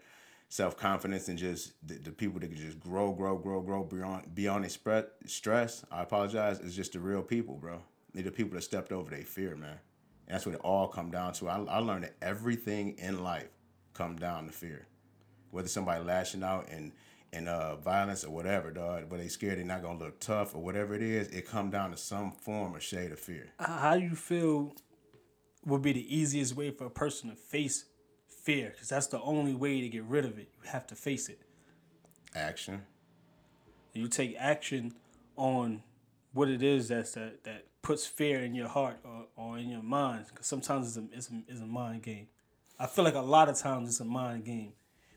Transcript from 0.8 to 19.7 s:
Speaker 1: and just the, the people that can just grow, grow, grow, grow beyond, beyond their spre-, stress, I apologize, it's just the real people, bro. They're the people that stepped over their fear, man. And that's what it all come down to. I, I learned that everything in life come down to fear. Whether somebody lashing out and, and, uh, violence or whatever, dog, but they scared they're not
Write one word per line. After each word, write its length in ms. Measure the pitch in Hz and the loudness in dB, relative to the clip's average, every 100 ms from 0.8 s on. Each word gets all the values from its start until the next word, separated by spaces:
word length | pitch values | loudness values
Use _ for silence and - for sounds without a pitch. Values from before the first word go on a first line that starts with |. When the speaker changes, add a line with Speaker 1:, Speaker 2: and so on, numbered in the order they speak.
| 98 95 95 95 - | 2 2 0 -2 -2
Speaker 1:
and 100 | 87 | -2
just 340 | 90 82 - - 78 | -2 -4 -8 -12 -12
the, 80 | |
the 160 | 71 76 | -10 -12
people 300 | 82 101 87 | -4 -2 -2
that 80 | 85 | -6
can 80 | 78 | -6
just 240 | 78 80 | -10 -10
grow, 320 | 87 95 101 | -4 2 2
grow, 260 | 92 98 92 | 2 0 0
grow, 220 | 98 95 | 0 -2
grow 240 | 92 98 | 0 -2
beyond, 500 | 90 92 92 92 80 | -2 -4 -4 -4 -6
beyond 300 | 87 101 101 | 0 2 4
their 60 | 90 | 2
spre-, 380 | - 110 110 - - | -2 2 2 2 -8
stress, 600 | - - 107 120 117 - - | -8 -4 4 4 4 -2 -6
I 120 | 85 | -4
apologize, 580 | 87 104 101 110 104 95 | 2 2 4 4 2 2
it's 140 | 90 | -4
just 180 | 92 90 | -4 -4
the 80 | 90 | -4
real 220 | 92 98 | 0 0
people, 320 | 92 120 117 | 0 0 0
bro. 260 | 71 82 85 - _ _ | -6 -10 -12 -14 _ _
They're 120 | 95 | -6
the 60 | 92 | -4
people 240 | - 104 87 | -2 -2 -2
that 60 | |
stepped 300 | - 98 - | -4 -4 -2
over 180 | 92 76 | -4 -4
their 140 | 71 | -8
fear, 320 | - 95 95 76 | -8 -6 -4 -6
man. 220 | 76 76 - _ _ - - | -10 -12 -18 _ _ -20 -6
And 80 | |
that's 100 | 95 | -4
what 100 | - | -4
it 60 | 80 | -2
all 240 | 90 98 95 | 4 4 4
come 220 | 92 85 | 0 -4
down 220 | 90 90 | -2 -2
to. 140 | 85 87 | -4 -2
I, 80 | 98 | -2
I 160 | 101 104 | 0 0
learned 260 | 113 92 | 2 -2
that 100 | 90 - | -4 -6
everything 800 | 90 104 120 117 107 104 101 101 | -4 -2 0 0 0 0 -2 -4
in 260 | 92 92 | -4 -2
life 240 | 90 80 - - _ _ _ | -2 -4 -6 -16 _ _ _
come 220 | - 87 82 | -6 -4 -2
down 300 | 87 82 78 | -4 -4 -6
to 60 | |
fear. 340 | - 85 69 - _ _ _ - - - | -10 -10 -12 -16 _ _ _ -20 -20 -8
Whether 180 | 90 90 | -4 -2
somebody 360 | 101 92 85 | 0 2 0
lashing 400 | 87 92 90 95 | 2 2 2 -2
out 240 | 95 95 - | 0 0 -2
and, 240 | 80 76 - - - - | -10 -12 -14 -20 -20 -12
and, 160 | 82 85 | -6 -2
uh, 260 | 85 80 76 | 0 -2 -2
violence 460 | 80 98 98 92 | 2 2 2 0
or 80 | 76 | -4
whatever, 400 | 82 90 98 82 | -4 0 0 0
dog, 360 | 85 87 87 78 | -4 -4 -4 -4
but 100 | 87 | -6
they 100 | 85 | -6
scared 300 | - 101 90 | -4 -2 -2
they're 60 | |
not 180 | 90 | -2